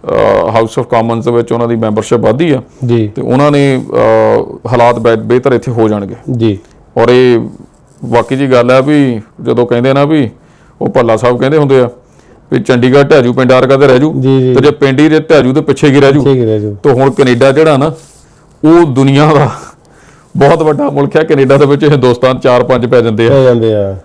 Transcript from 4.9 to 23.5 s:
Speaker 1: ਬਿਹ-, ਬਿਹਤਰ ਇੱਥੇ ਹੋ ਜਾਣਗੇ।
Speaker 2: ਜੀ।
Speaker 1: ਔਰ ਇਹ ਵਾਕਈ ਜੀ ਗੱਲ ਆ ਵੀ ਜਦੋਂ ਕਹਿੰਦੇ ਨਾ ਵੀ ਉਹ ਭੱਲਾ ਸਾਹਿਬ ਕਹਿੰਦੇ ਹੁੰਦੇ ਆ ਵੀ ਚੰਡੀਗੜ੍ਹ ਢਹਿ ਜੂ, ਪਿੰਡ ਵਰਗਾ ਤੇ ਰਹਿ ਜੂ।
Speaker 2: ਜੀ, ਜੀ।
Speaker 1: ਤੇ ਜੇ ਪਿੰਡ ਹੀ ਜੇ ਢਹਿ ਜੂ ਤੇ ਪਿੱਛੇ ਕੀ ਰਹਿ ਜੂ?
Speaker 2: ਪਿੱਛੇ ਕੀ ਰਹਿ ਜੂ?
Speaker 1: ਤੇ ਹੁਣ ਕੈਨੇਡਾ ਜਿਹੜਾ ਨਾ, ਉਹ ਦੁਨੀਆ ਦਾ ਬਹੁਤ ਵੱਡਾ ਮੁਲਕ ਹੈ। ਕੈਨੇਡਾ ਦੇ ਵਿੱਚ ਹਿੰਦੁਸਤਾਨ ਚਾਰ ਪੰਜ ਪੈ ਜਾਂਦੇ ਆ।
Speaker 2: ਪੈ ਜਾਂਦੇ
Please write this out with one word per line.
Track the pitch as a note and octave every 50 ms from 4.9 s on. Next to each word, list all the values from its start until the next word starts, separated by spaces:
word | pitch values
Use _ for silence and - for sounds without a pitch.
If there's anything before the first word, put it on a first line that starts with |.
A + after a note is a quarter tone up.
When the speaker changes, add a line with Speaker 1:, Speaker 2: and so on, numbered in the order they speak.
| A#2+ A#2
Speaker 1:
ਬਿਹ-, | A2+ A#2 A2+ A2
ਬਿਹਤਰ | G#2+ A2 A#2+ B2+ B2+ C#3+ B2+
ਇੱਥੇ | A2+ - - A#2+
ਹੋ | A#2 A2+ G#2+
ਜਾਣਗੇ। | G#2 G#2 G2+ F#2+ - - - - C3
Speaker 2:
ਜੀ। | A#2 A2+ A2 G2+ F#2+ _ _ _ _ _ _ _
Speaker 1:
ਔਰ | - A#2 A#2
ਇਹ | B2 B2 B2+ B2 A#2+ A2+ A#2 G#2+ - - - _ _ _ _ _ _ _ -
ਵਾਕਈ | B2 A#2+ A#2+ A2+ - C3+
ਜੀ | C3 C#3 C3+ B2+
ਗੱਲ | B2 A#2+ A#2+
ਆ | B2+ C3
ਵੀ | C3 C#3+ D3+ D3 C#3 C3 A#2+ G#2+ G#2 _ _ - -
ਜਦੋਂ | C#3 B2 A#2 A#2+
ਕਹਿੰਦੇ | A2+ B2 A#2+ A#2+ C3+ C3+
ਨਾ | C#3 C#3+
ਵੀ | D3 D#3+ D#3 C3+ G#2 - _ _ _ _ _ _ _ _ _
ਉਹ | - A2
ਭੱਲਾ | - - A#2+ A2+ A2
ਸਾਹਿਬ | A2 A#2+ B2 B2 B2
ਕਹਿੰਦੇ | C3 C3+ D3 D#3
ਹੁੰਦੇ | D3 C#3 C3+ C3
ਆ | B2+ A2 - - _ _ _ _ _ _ - _ _ _ -
ਵੀ | C3+
ਚੰਡੀਗੜ੍ਹ | - - C3 B2 A#2 C3 B2+ C#3 C#3
ਢਹਿ | C3+ D#3+ D3 B2
ਜੂ, | B2 B2
ਪਿੰਡ | C3 C3 B2+ B2+
ਵਰਗਾ | B2+ C3 B2+ C#3
ਤੇ | C3+ C#3+
ਰਹਿ | C3+ B2+ B2+
ਜੂ। | C#3 D#3 D3+ C3+
Speaker 2:
ਜੀ, | C3 C3+ C3+ C3
ਜੀ। | B2+ B2+ B2+
Speaker 1:
ਤੇ | -
ਜੇ | - D3
ਪਿੰਡ | C#3+ - C#3+ C#3 C3+ B2+
ਹੀ | D3+ D#3
ਜੇ | D3+ D#3
ਢਹਿ | D3+ D#3 D#3+ D3 B2+
ਜੂ | B2+ C3
ਤੇ | D3+
ਪਿੱਛੇ | D#3 - C#3 - - D3
ਕੀ | C3 C#3+
ਰਹਿ | C#3 C#3 C#3
ਜੂ? | D3+ C3
Speaker 2:
ਪਿੱਛੇ | C#3 C#3 B2+
ਕੀ | A#2+
ਰਹਿ | A2 A2 G#2+
ਜੂ? | G#2 G#2+ G2+ G2 -
Speaker 1:
ਤੇ | D3
ਹੁਣ | C3 B2 C3+ C#3
ਕੈਨੇਡਾ | B2 - C#3 B2+ B2 A#2 B2+ C3+ C3
ਜਿਹੜਾ | C#3 D#3+ D#3+ D3+
ਨਾ, | C3 C#3 D#3+ D#3 - - - - - _ _ _ _ _ _ _ _ -
ਉਹ | D#3 E3 E3+ E3+
ਦੁਨੀਆ | D#3 B2+ B2+ C3+ C#3 C#3 C#3 D3+ D#3 D#3
ਦਾ | C#3 D3 A#2 - - - - - _ _ _ _ _ _ - _ _ _ _ _
ਬਹੁਤ | - C3+ C#3+ E3+ D#3+ D#3+
ਵੱਡਾ | D#3+ D3 C#3+ D3 C#3+
ਮੁਲਕ | C#3+ C#3 C#3 C#3 -
ਹੈ। | D#3 D#3+
ਕੈਨੇਡਾ | D#3+ D3+ C#3 C3+ B2+ -
ਦੇ | - D3
ਵਿੱਚ | C#3 C#3+ C#3 D3+
ਹਿੰਦੁਸਤਾਨ | D3 D3 C#3 B2 B2+ A#2+ A#2+ - B2+ C3 B2
ਚਾਰ | - C3+ B2 B2 B2
ਪੰਜ | - C3 B2 A#2
ਪੈ | A#2+ - B2
ਜਾਂਦੇ | A2 A#2 A2 G#2 A#2
ਆ। | A#2
Speaker 2:
ਪੈ | C3+ C#3 C3
ਜਾਂਦੇ | B2+